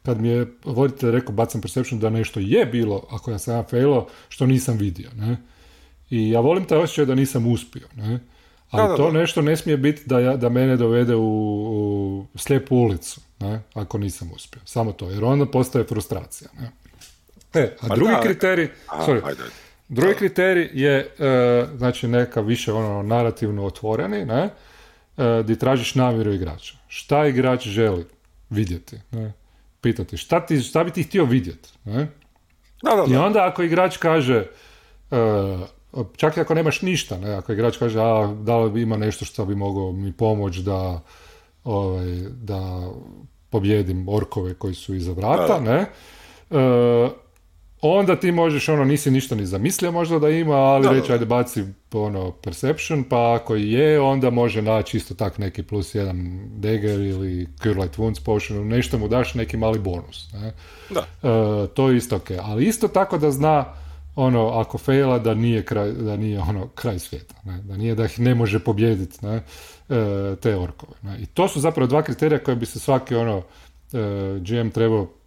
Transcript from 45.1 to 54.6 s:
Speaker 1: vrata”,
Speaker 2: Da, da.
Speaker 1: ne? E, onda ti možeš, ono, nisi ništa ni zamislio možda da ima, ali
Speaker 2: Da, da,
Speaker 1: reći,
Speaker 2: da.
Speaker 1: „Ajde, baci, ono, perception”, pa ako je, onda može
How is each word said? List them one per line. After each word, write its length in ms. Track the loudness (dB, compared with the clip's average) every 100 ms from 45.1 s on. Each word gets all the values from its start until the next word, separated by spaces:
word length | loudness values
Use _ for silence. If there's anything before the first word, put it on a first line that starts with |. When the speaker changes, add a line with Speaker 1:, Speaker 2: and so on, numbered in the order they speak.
Speaker 1:
vrata”, 340 | -2 0 2 2
Speaker 2:
Da, 100 | 2
da. 120 | 2
Speaker 1:
ne? 140 | 2 0 -8 -20 -20 -20 -20 _
E, 560 | 2 4 6 6 4 2 -2 _ _ _ _ -20 -2
onda 360 | 2 4 4 2
ti 160 | 2
možeš, 360 | 2 2 2 0
ono, 160 | 2
nisi 260 | 4 2 2
ništa 240 | 0 0
ni 120 | -4 -2
zamislio 460 | -2 -2 0 -2
možda 260 | -2 0 2
da 100 | 2
ima, 240 | 2 2
ali 280 | 4 6 6
Speaker 2:
Da, 60 | 6
da, 60 |
Speaker 1:
reći, 140 | 4 4
Speaker 2:
da. 60 |
Speaker 1:
„Ajde, 120 | 0 2
baci, 360 | 0 0 -4 -6 -10 _
ono, 400 | -4 -4 -4 -6
perception”, 720 | -8 -10 -6 -4 -4 -2 -4
pa 300 | 0 2 4
ako 200 | 2 0
je, 460 | -2 0 2 4 4
onda 300 | 4 2 2
može 320 | 2 2 0